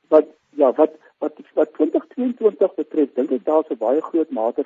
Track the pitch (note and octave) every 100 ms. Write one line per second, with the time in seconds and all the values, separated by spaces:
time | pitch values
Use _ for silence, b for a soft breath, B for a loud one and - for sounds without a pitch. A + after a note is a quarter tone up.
0 | - D#3 D3+ _ _ C#3+ C3 A#2 D#3 -
1 | b _ D3+ - - - D#3 - D#3 D4
2 | - - B3 A#3 A3 G3+ F#3 - - D#3
3 | C3+ - C#3+ B2 D#3 D#3 - A#2 A2+ D3+
4 | - E3 D3+ A2+ A#2 D3